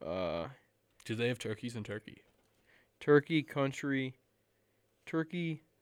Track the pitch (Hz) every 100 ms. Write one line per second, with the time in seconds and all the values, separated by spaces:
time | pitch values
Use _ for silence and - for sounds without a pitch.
0 | - 92 87 82 82 135 _ _ _ -
1 | - 113 120 120 113 107 120 117 101 107
2 | - - - _ _ _ _ - _ -
3 | - 147 139 160 135 143 139 135 143 135
4 | 131 - _ _ _ _ _ _ _ _
5 | - 160 160 175 165 156 - _